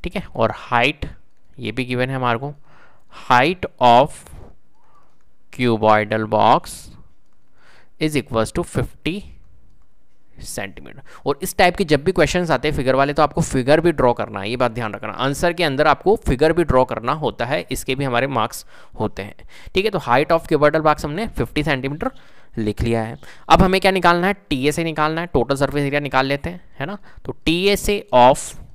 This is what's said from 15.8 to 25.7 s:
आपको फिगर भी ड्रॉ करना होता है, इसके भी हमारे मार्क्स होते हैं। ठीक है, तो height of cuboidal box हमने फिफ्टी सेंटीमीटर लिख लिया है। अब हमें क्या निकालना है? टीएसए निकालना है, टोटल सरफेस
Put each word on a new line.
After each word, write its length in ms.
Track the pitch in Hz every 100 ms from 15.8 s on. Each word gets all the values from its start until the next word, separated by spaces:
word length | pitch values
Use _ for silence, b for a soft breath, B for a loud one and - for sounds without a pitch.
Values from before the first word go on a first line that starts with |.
| 151
आपको 300 | 139 175 220
फिगर 340 | - 127 156
भी 120 | 165
ड्रॉ 200 | 156 127
करना 280 | 127 113 117
होता 300 | 151 143 -
है, 200 | 117 156 -
इसके 240 | 131 -
भी 100 | 131
हमारे 220 | 139 120 139
मार्क्स 360 | 127 110 - - b b -
होते 220 | 110 -
हैं। 120 | - - - B B
ठीक 100 | 185
है, 60 | 208
तो 80 | 190
height 320 | 120 120 156
of 160 | 165 -
cuboidal 360 | 151 147 160
box 200 | 156 151
हमने 220 | 156 151 233
फिफ्टी 340 | - 120 -
सेंटीमीटर 480 | 151 135 135 151 247 - b b b -
लिख 240 | 107 104
लिया 200 | 117 113
है। 140 | 110 139 B B B
अब 140 | 165
हमें 180 | 185 190
क्या 100 | 190
निकालना 360 | 190 175 175 180
है? 80 | 202 _
टीएसए 340 | 139 139 147
निकालना 360 | 165 156 156 160
है, 60 | 170
टोटल 300 | 135 120 139
सरफेस 280 | 139